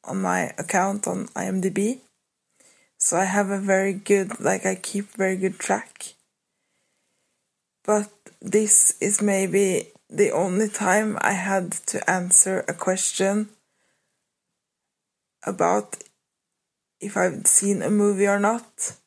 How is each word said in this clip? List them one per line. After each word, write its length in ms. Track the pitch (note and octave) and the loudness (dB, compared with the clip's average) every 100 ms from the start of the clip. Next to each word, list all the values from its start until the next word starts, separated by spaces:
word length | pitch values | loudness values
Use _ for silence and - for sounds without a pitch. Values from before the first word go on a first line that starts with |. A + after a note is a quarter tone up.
on 180 | - - | -8 -4
my 320 | C3 F#2 D#3 - | 0 0 -2 -6
account 500 | - F#3+ F#3+ G3+ G#3 | -2 0 0 -2 -4
on 220 | F#3 - - | -6 -6 -6
I 100 | F3+ | -4
M 160 | F#3+ | -2
D 80 | F#3 | -2
B. 320 | F#3 G#3 C4 _ _ _ _ _ _ _ _ _ _ | 0 -2 -4 _ _ _ _ _ _ _ _ _ _
So 200 | - E3+ | -2 0
I 80 | F#3+ | 0
have 240 | G3 F#3+ | 0 0
a 100 | G3 | -2
very 340 | G3 F#3+ F#3+ | 0 2 2
good, 460 | G3 - G3+ F#3+ - | -4 2 2 2 -2
like, 260 | - F#3+ F#3+ | -2 0 -2
I 100 | F#3 | -4
keep 360 | - G3+ G3+ | -6 -8 -8
very 260 | - F#3+ F#3+ | -4 -2 0
good 220 | F#3 - | -4 -4
track. 560 | - G3 - - - - _ _ _ _ _ _ _ _ _ _ _ _ _ _ _ _ | -4 -4 -4 -16 -18 -18 _ _ _ _ _ _ _ _ _ _ _ _ _ _ _ _
But 260 | - G#3+ G#3 _ - _ | -2 0 -2 _ -20 _
this 560 | - G#3 G#3+ - - - | 0 0 4 4 4 2
is 220 | G3+ G#3 | -2 0
maybe 680 | G#3 G3 F#3+ G3 G3 F3 - _ _ | 0 0 2 2 2 0 -4 _ _
the 220 | - G3+ | 0 2
only 380 | - F#3 F3+ G#3+ | 2 0 0 -2
time 480 | - G#3 G3+ A3 - | 0 2 2 2 -2
I 120 | - | -2
had 380 | F#3+ F#3+ G3 F3+ - - | -2 -2 -2 -2 -8 -6
to 220 | - - | -4 -2
answer 560 | F#3 F3+ - F#3+ F#3+ - | -2 4 4 4 0 -4
a 60 | |
question 760 | E3+ - F#3+ - - G3 G#3 G#3 _ _ _ _ _ _ _ _ _ _ _ _ _ _ _ _ _ _ _ - | -4 -2 0 -2 0 0 0 -4 _ _ _ _ _ _ _ _ _ _ _ _ _ _ _ _ _ _ _ -10
about 520 | F#3 E3+ G3+ G#3 - - _ _ _ _ _ _ _ _ _ | -2 0 0 -2 -14 -16 _ _ _ _ _ _ _ _ _
if 160 | G3+ F#3+ | -8 0
I've 300 | F3+ - - | -2 0 2
seen 360 | - G3+ G3 | 2 2 0
a 100 | G#2 | 0
movie 360 | G#3 G#3 F#3+ G3+ | 2 2 2 2
or 120 | G3+ | 2
not. 580 | G#3 A#3 - - - - | 2 0 -6 -12 -12 -12